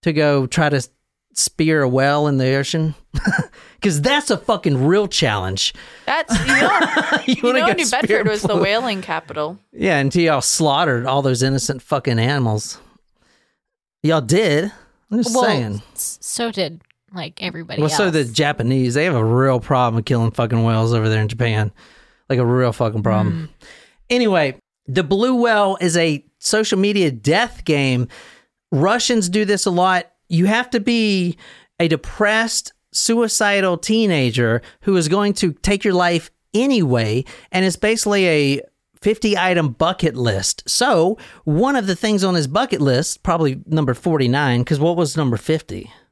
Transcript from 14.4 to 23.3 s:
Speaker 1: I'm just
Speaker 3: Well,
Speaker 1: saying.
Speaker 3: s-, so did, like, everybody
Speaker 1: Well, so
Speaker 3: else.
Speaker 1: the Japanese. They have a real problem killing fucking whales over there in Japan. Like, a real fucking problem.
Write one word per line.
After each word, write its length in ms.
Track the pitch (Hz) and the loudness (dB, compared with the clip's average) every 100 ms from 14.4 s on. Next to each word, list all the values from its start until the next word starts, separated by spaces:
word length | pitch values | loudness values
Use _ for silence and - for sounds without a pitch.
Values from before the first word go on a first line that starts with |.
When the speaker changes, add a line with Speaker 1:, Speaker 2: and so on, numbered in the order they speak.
| 214 147 196 - _ _ _ | 2 0 -2 -8 _ _ _
Speaker 1:
I'm 80 | 214 | -4
just 120 | 240 | 0
Speaker 3:
Well, 100 | 240 | 2
Speaker 1:
saying. 380 | 247 156 113 104 - | 2 0 -2 -8 -10
Speaker 3:
s-, 240 | - - - | -10 -10 -10
so 300 | - - 233 | -10 -6 -6
did, 300 | 214 165 165 _ _ _ | -4 -6 -8 _ _ _
like, 280 | 180 151 - | -14 -14 -10
everybody 380 | 180 165 165 - | -10 -10 -10 -2
Speaker 1:
Well, 100 | 151 | -2
so 140 | 156 | 0
Speaker 3:
else. 80 | 196 | 0
Speaker 1:
the 100 | 160 | 0
Japanese. 720 | 123 113 147 147 117 131 127 | -2 0 -2 0 -2 0 0
They 100 | 123 | 0
have 100 | 170 | 0
a 100 | 135 | 2
real 360 | 110 120 135 127 | 2 2 2 0
problem 420 | - 131 123 113 | 0 0 2 0
killing 280 | 110 123 117 | 0 0 0
fucking 340 | - 117 117 | 0 -2 0
whales 300 | 113 110 113 | 2 2 2
over 140 | 117 110 | 0 2
there 120 | 110 | 0
in 60 | 107 | -2
Japan. 420 | 113 120 107 104 - - - _ _ _ | -2 -2 0 -2 -6 -20 -20 _ _ _
Like, 100 | 127 | 0
a 80 | 120 | 2
real 260 | 123 127 | 2 2
fucking 300 | 110 113 110 | 0 -2 0
problem. 480 | 104 - 92 | 0 2 0